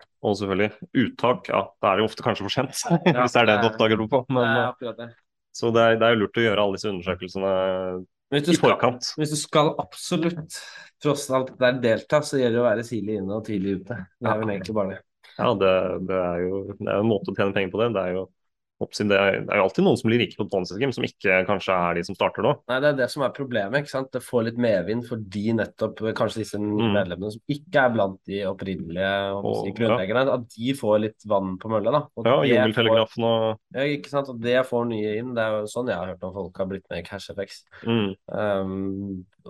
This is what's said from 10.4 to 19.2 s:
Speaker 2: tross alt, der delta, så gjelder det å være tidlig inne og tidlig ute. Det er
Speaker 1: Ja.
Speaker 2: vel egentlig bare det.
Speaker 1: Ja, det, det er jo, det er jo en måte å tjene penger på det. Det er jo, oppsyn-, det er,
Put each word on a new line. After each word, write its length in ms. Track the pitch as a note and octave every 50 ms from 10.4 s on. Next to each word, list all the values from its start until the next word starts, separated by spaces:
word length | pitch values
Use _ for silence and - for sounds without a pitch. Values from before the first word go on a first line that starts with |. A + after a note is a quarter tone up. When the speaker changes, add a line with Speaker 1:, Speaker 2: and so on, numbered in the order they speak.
| D#3+ - - - - - - - - - _ _
Speaker 2:
tross 280 | - D3 C#3+ C#3+ - -
alt, 260 | C3 C3 B2+ B2+ -
der 220 | - B2+ B2 B2+ B2+
delta, 380 | A#2+ A#2 A2 G2+ - - D3+ D3
så 160 | D3 - D3
gjelder 220 | C3+ B2+ A#2+ A2+ A#2+
det 20 |
å 80 | A#2+ A#2+
være 160 | G#2 A2+ A#2
tidlig 320 | - B2 G#2+ G2 G#2+ A2
inne 160 | G2+ F#2+ F#2+ G#2
og 120 | A2 G#2+
tidlig 340 | - G#2+ F#2+ F#2+ G2 G2 F2+
ute. 140 | - - A#2+ - F#2+ - _ -
Det 60 | A#2+ A2+
er 60 | G#2+
Speaker 1:
Ja. 20 |
Speaker 2:
vel 120 | G#2+ A2 G#2+ G2+
egentlig 220 | F#2+ - A2 G#2+
bare 140 | G#2+ G2 F2+
det. 120 | - - - _ _ _ - - - -
Speaker 1:
Ja, 140 | - B2 A2+
det, 520 | G2 G2 F#2+ F#2 F#2 F#2 F#2 F#2 F2+ F#2
det 80 | F#2 F#2+
er 220 | F#2 F2+ F2 F2 F2 F2+
jo, 300 | F#2 F#2+ G2 G2 G2 G2+
det 100 | - G#2
er 60 | - -
jo 60 | G2
en 80 | G#2 A#2
måte 220 | G#2+ G2 - G2+
å 40 | G2
tjene 180 | - G2+ G2 G2
penger 180 | G#2 G2 F2+
på 100 | F2 G2+
det. 120 | A#2 A#2+ G#2+
Det 80 | F#2+ F#2
er 80 | F2+ F2+
jo, 160 | F#2+ F#2 - _ _ _ _ _ _ _ _ _ -
oppsyn-, 300 | G#2 - - - G#2+ G#2
det 80 | G2+
er, 220 | G2